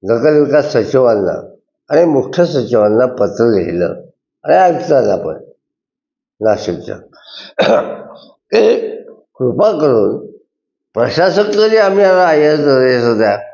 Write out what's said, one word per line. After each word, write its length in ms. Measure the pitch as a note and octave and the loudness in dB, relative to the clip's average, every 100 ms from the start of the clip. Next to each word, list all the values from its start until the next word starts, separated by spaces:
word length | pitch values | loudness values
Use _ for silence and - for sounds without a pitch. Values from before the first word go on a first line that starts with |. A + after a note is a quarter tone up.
नगरविकास 680 | F#2+ A2+ C#3 D3+ C#3+ D3 C#3 | -2 0 2 2 2 0 0
सचिवांना 600 | A#2+ A#2+ C3+ B2 A2 F#2 D2+ - - _ _ _ | -2 0 2 2 2 -2 -6 -10 -20 _ _ _
आणि 140 | D3+ | 0
मुख्य 400 | E3+ C#3+ G2 - E3+ | 2 0 -2 -2 -2
सचिवांना 600 | C#3+ A2+ A#2 G#2 G#2+ B2 - | 0 -2 0 2 2 0 0
पत्र 320 | G2+ - A#2 | -4 0 0
लिहिलं 440 | G#2 E2+ F2 F2 F2 - _ _ _ | 2 -2 -4 -4 -6 -14 _ _ _
आणि 100 | - | 0
आयुक्तांना 600 | E3+ F#3 D#3+ - C#3+ G#2+ F#2 | 2 2 0 0 0 0 -2
पण 260 | - D#2 - _ _ _ _ _ _ _ _ _ | -4 -12 -16 _ _ _ _ _ _ _ _ _
नाशिकच्या, 560 | G#2+ G#2 - E2+ - G2+ - _ - - - - | -2 -2 -4 -8 -10 -16 -16 _ -20 -20 -20 -4
<clears throat> 100 | - - - - - - - _ _ | 0 0 -2 -12 -16 -20 -20 _ _
ते 100 | G#3+ A3 A#3+ A3 - - - _ | 0 2 0 -4 -12 -16 -20 _
कृपा 360 | _ B2+ B2+ G3+ F3 | _ -4 0 0 0
करून 460 | D3+ A#2+ A#2+ - - - _ _ _ _ _ - | 0 2 0 -4 -12 -20 _ _ _ _ _ -4
प्रशासक 580 | A#2+ - F#3 F3 G#3 | -4 0 0 0 -2
तरी 220 | G#3 G#3+ A3 | 0 2 2
आम्ही 280 | G3 G3 | 2 2
याला 220 | G3 F#3 F3+ | 2 4 2
आयएएस 340 | D#3 D3+ D3+ | 2 2 2
दर्जाचा 540 | C#3+ C3 B2+ B2+ A#2+ | 2 2 2 2 0
द्या 220 | A2+ G#2+ G2+ - | 0 0 -2 -6